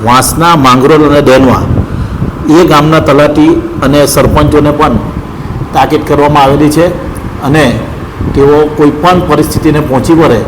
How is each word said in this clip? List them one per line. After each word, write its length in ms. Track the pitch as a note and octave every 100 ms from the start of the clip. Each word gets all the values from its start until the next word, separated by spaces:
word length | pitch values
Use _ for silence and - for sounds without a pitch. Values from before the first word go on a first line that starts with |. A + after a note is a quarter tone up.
વાંસના, 520 | A2+ B2+ C3 - E3+ E3
માંગરોળ 540 | C3 B2+ C#3+ D#3 D3
અને 120 | C#3+
દેનવા 400 | C3+ C3 C3 A#2 - - - - - - - - D3+ D#3
એ 40 | E3+
ગામના 340 | D3 D3+ D#3
તલાટી 600 | - C#3+ D3 D3+ D#3 E3+ - -
અને 220 | C3+ D3 C#3
સરપંચોને 680 | C#3+ B2+ D3+ C#3+ D3+ D3
પણ 280 | C#3+ D3+ A2+ - - - - - - -
તાકીદ 280 | D3 C3+ D3 -
કરવામાં 360 | D3 C#3+ D3
આવેલી 260 | C3+ C#3+ D3
છે 220 | D3+ F3 F3 - - - -
અને 360 | A2 D3+ C3+ A2+ - - - - - -
તેઓ 340 | C#3 D3 D3+ -
કોઈ 120 | D3
પણ 380 | D3 F3 F3+ -
પરિસ્થિતિને 520 | D3+ D#3 - D#3 D3+
પહોંચી 340 | D3 C3 -
વળે 280 | E3 D3+ A2+